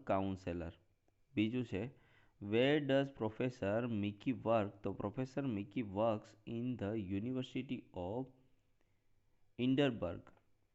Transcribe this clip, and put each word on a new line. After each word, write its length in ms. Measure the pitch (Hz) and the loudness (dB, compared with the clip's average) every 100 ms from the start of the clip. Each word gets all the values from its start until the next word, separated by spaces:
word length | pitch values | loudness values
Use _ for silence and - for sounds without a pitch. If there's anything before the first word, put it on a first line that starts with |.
| - | 0
counselor. 640 | 98 98 95 - 85 82 - _ _ _ _ _ | 2 2 -2 -4 -4 -6 -10 _ _ _ _ _
બીજું 300 | - 110 127 | 2 2 0
છે, 260 | 117 95 120 - _ _ _ _ | -2 -4 -4 -10 _ _ _ _
"Where 380 | 101 110 135 151 | 0 4 4 4
does 260 | 139 135 139 - | 4 2 2 -2
Professor 680 | 110 - 127 - 98 107 123 | -4 0 -4 0 0 0 0
Mickey 460 | 110 101 104 - 107 | 0 -2 -2 -2 0
work?" 260 | 110 113 101 - | 2 2 2 -2
તો 100 | 101 | -6
પ્રોફેસર 540 | 95 104 107 127 - 139 | -4 -4 -4 -4 -2 -2
મિકી 360 | 101 101 - | -2 -2 -4
works 680 | 107 95 117 107 - - - | -4 0 2 0 -4 -16 -8
in 260 | 117 123 113 | -4 -4 -2
the 160 | 98 113 92 98 | -2 -2 -2 -2
University 640 | 117 127 127 131 131 127 - | -2 -4 -4 -6 -6 -8 -8
of 320 | 92 90 117 135 - _ _ _ _ _ _ _ _ _ _ - - | -8 -4 -4 -6 -12 _ _ _ _ _ _ _ _ _ _ -16 -2
Edinburgh. 600 | 123 131 139 110 87 104 - - _ _ _ | 2 4 4 2 -4 -6 -12 -20 _ _ _